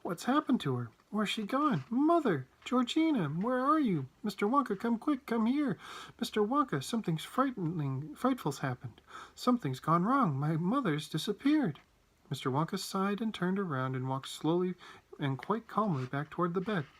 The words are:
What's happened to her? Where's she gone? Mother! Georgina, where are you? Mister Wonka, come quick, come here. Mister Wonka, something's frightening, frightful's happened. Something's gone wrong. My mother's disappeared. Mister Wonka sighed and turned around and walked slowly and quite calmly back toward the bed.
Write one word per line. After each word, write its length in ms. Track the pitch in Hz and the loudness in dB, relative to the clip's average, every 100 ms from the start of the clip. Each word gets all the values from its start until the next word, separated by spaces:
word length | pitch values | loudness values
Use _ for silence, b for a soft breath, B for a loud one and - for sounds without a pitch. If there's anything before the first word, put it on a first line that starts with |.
What's 220 | - 175 | -6 -6
happened 360 | - 277 - 247 | 2 2 4 0
to 160 | 143 123 | 2 -2
her? 140 | 120 _ _ | -4 _ _
Where's 180 | 208 208 | -2 -2
she 160 | - | -2
gone? 400 | 208 269 302 185 127 | -2 0 2 0 0
Mother! 580 | 233 294 339 285 156 131 _ | 2 4 4 4 0 -2 _
Georgina, 640 | - 247 247 - 320 285 151 | -2 0 2 2 2 2 0
where 320 | 156 214 254 | 0 0 0
are 180 | 262 320 | 2 2
you? 280 | 269 170 135 _ | 4 0 -2 _
Mister 240 | 214 - 208 | -8 -2 2
Wonka, 300 | 277 254 190 | 2 2 -2
come 220 | 233 226 | -2 -2
quick, 260 | - 277 | 0 -2
come 220 | - 233 220 | 0 0 2
here. 320 | 277 285 180 B B B - | 2 0 -2 B B B -8
Mister 240 | 233 - | -4 0
Wonka, 400 | 208 277 277 143 | 2 2 2 0
something's 400 | 131 226 214 160 | -2 -4 0 -2
frightening, 920 | - - 269 247 165 175 139 131 151 294 | -2 0 0 0 -2 0 -2 -2 -6 -2
frightful's 420 | 247 262 - 139 | 0 0 -2 -2
happened. 420 | 139 127 117 - _ B B | -4 -4 -8 -16 _ B B
Something's 440 | - - 247 143 131 | -6 0 2 0 -4
gone 240 | - 170 | 2 4
wrong. 320 | 185 277 226 135 | 4 4 2 2
My 200 | 147 160 | 0 0
mother's 520 | 175 262 240 147 151 | 2 0 0 -2 -2
disappeared. 680 | 160 185 202 277 311 240 135 - _ _ _ _ | -4 -2 -2 2 4 2 -2 -12 _ _ _ _
Mister 220 | 139 139 | -4 -2
Wonka 280 | 131 165 196 | 0 0 -2
sighed 420 | - 196 196 202 | -4 -2 -2 0
and 120 | 226 | -4
turned 260 | 202 180 190 | -2 0 0
around 360 | 196 135 131 | -2 -2 -2
and 140 | 131 131 | -2 -2
walked 200 | 131 - | -4 -6
slowly 460 | - 151 170 185 180 B B _ - | -4 0 2 0 -4 B B _ -4
and 180 | 147 135 | -2 -2
quite 300 | - 220 233 | -2 -4 -2
calmly 380 | - 214 143 127 | -2 0 0 -2
back 240 | 139 151 | -6 -6
toward 240 | - 175 | -2 0
the 60 | 170 | 0
bed. 260 | 185 202 135 | -2 -2 -4